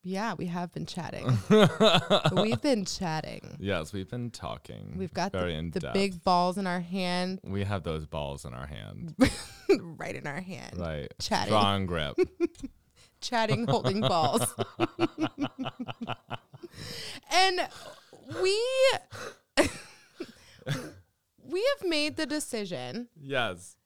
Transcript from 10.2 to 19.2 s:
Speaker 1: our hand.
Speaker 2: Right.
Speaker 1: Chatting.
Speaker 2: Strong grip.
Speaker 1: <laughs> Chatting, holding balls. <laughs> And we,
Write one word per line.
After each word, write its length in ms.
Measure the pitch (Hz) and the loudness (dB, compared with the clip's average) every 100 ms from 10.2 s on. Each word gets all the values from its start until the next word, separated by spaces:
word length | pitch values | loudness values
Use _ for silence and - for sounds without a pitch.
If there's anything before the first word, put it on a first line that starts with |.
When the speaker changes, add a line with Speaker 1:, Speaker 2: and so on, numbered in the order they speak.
| - | -8
Speaker 1:
our 120 | 143 | -8
hand. 340 | 185 175 123 - | -10 -12 -10 -8
Speaker 2:
Right. 340 | 85 78 - - | -6 -6 -8 -8
Speaker 1:
Chatting. 300 | - 202 - | -2 0 2
Speaker 2:
Strong 340 | 107 101 101 92 | 4 4 2 0
grip. 300 | 87 71 - 370 _ 339 - 269 | -2 -2 -2 -6 _ -4 -4 -16
Speaker 1:
<laughs> 500 | _ _ _ - _ | _ _ _ -20 _
Chatting, 460 | - 240 220 208 233 | -2 0 2 0 2
holding 340 | 233 - 196 | 2 2 2
balls. 460 | 165 170 - 233 - - 113 - | 2 4 4 2 0 -2 -8 -2
<laughs> 80 | - - 339 - 311 - 277 - 262 - 254 - 233 113 _ - _ - - - - - - - - | -2 0 -4 -2 -6 -2 -6 -4 -10 -10 -14 -12 -8 -10 _ -14 _ -20 -18 -14 -12 -10 -12 -14 0
And 280 | 339 381 359 320 - - - _ - - 320 | 4 6 4 -4 -6 -16 -18 _ -20 -12 0
we, 160 | 370 415 480 523 523 - - - | 2 2 2 6 6 4 -4 -14